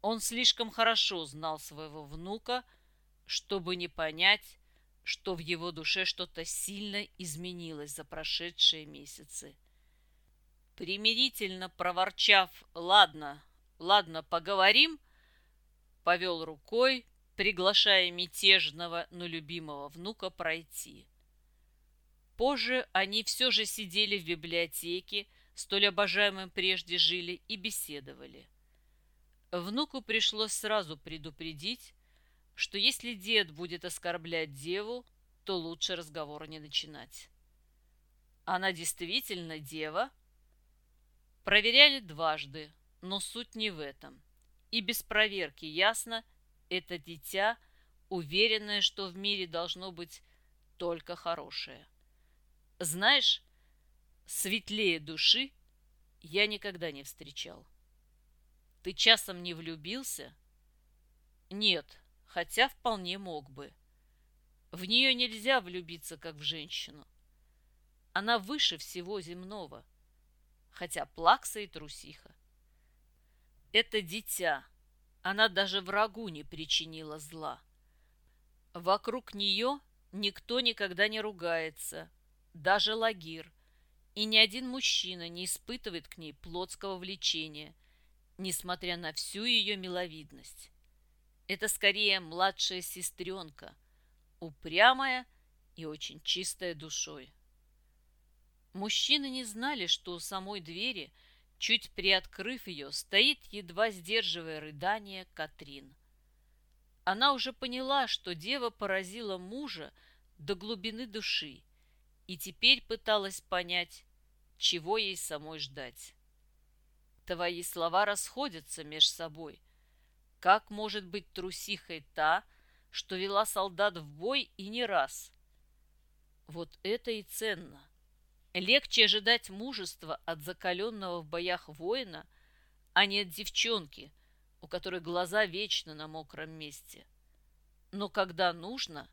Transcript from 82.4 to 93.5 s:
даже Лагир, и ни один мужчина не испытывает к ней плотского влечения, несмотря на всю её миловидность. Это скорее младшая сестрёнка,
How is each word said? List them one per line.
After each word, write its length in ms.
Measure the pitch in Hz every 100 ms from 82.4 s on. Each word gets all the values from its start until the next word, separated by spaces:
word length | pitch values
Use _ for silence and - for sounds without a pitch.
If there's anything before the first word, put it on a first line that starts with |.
| _
даже 420 | 170 151 202 214
Лагир, 560 | 220 226 202 160 160 160 _ _ _ _ _ _
и 100 | 202
ни 120 | 214 220
один 300 | 220 226 254
мужчина 640 | 262 - - 180 180 170
не 160 | 170
испытывает 600 | 185 - - 240 214 170 -
к 100 | -
ней 160 | 156
плотского 640 | 139 - 170 180 - 196 185
влечения, 800 | 185 190 - 165 156 151 151 - _ _ _ _ _ -
несмотря 600 | 185 175 180 180 180 175
на 160 | 165
всю 300 | 156 - 202
её 340 | 233 233 202 202
миловидность. 920 | 185 180 180 156 143 135 - - - _ _ _ _ _ _ _ -
Это 200 | 190 214
скорее 520 | - 202 196 208 190
младшая 640 | 165 170 196 190 - 185
сестрёнка, 920 | 170 180 170 - 180 190 160